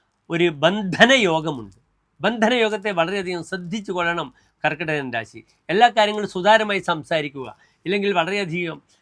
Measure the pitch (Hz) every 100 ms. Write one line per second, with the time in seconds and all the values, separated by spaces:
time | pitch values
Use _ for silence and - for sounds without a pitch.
0 | _ _ - 170 175 147 170 208 196 156
1 | 233 262 196 160 156 135 101 95 _ _
2 | _ _ 175 233 220 247 220 208 208 180
3 | 165 202 180 175 160 190 175 220 202 180
4 | 170 170 143 - _ _ 151 151 160 151
5 | 131 117 110 113 - _ - 180 240 220
6 | 208 214 196 185 185 220 214 196 175 165
7 | 131 165 147 139 120 - _ _ 160 202
8 | 196 180 165 202 185 175 170 147 _ _